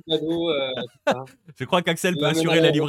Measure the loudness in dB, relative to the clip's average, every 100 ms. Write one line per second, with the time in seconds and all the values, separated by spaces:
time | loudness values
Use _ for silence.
0 | -2 -2 -2 -2 -2 -2 -2 -6 -10 _
1 | -4 -2 -4 -18 -18 -10 -2 0 0 -2
2 | -2 0 0 2 2 4 4 4